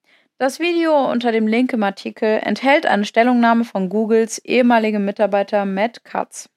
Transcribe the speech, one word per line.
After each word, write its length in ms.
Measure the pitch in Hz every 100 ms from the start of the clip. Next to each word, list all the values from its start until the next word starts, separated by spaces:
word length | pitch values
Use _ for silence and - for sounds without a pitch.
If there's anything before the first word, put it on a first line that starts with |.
| _ _ _ -
Das 220 | 262 269
Video 500 | 339 339 330 302 254
unter 200 | 240 240
dem 160 | 220 214
Link 280 | 226 254
im 80 | 233
Artikel 580 | 202 196 226 - 220 214
enthält 440 | - 208 262 294 -
eine 180 | 202
Stellungnahme 600 | 208 - 240 247 233 233
von 260 | 233 196 185
Googles 480 | 208 220 226 226 -
ehemaligem 640 | - 233 240 233 214 214
Mitarbeiter 640 | 196 208 202 202 202 208 196
Matt 380 | 190 233 -
Cutts. 440 | - - - - -